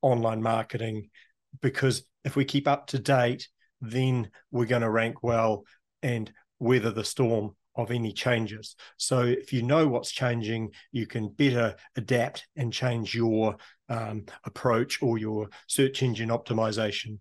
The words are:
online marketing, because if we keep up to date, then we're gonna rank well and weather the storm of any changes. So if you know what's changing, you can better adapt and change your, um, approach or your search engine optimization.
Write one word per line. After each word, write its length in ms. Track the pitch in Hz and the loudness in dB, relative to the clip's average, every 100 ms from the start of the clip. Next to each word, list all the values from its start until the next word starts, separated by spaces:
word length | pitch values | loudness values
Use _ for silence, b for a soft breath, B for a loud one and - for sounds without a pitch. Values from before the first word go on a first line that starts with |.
online 400 | 143 120 113 113 | 4 2 2 0
marketing, 680 | 113 113 113 120 113 110 104 b b b _ 139 | 0 0 -2 -6 -6 -6 -10 b b b _ -4
because 460 | 131 - 135 120 - _ | -2 2 0 0 -6 _
if 120 | 135 139 | -4 -2
we 80 | |
keep 240 | 135 143 139 | 0 2 2
up 200 | 143 - | 0 0
to 100 | 135 | -4
date, 520 | 107 135 120 127 - _ _ _ | 2 4 4 -2 -10 _ _ _
then 500 | 117 120 131 127 107 b b | -6 0 2 2 -2 b b
we're 160 | 123 117 | -2 2
gonna 240 | 123 113 | 2 2
rank 320 | 110 113 110 | 2 0 -2
well 420 | 120 117 113 107 b b _ _ | 0 2 2 0 b b _ _
and 320 | 139 117 107 b b _ | -4 -4 -6 b b _
weather 320 | 117 127 110 | 4 4 4
the 140 | 107 | -2
storm 520 | 104 - 127 113 104 - _ - | -4 0 2 2 -2 -10 _ -6
of 140 | 113 | -4
any 240 | 120 113 | -2 -2
changes. 600 | 101 127 117 110 110 110 - B B | -2 0 0 -2 -6 -14 -20 B B
So 240 | - 131 | 0 2
if 300 | 123 127 - | 2 0 0
you 120 | 131 | -2
know 240 | 120 151 156 | 2 4 4
what's 240 | 120 - | 2 -2
changing, 600 | - 127 117 107 113 110 B B | -2 -2 0 -2 -4 -6 B B
you 160 | - 107 | -6 -4
can 220 | 117 107 | -4 -6
better 460 | - 143 123 113 95 B - | 2 2 4 0 -4 B -10
adapt 500 | 104 123 120 - - - | 0 0 0 -4 -16 -6
and 160 | 120 | -4
change 440 | - 127 117 104 120 | -2 -2 -2 -4 0
your, 420 | 117 110 110 101 B B _ | 2 2 2 -2 B B _
um, 360 | 117 110 107 - - | -6 -6 -8 -10 -14
approach 580 | - - 131 113 113 - | -14 -2 2 2 2 0
or 160 | 127 113 | 0 0
your 320 | 107 107 104 B B | -2 -4 -6 B B
search 360 | - 135 135 | 2 2 2
engine 260 | 131 107 113 | -2 0 -2
optimization. 880 | 117 - 113 110 107 110 101 110 104 | -2 0 0 0 0 -2 -4 -8 -12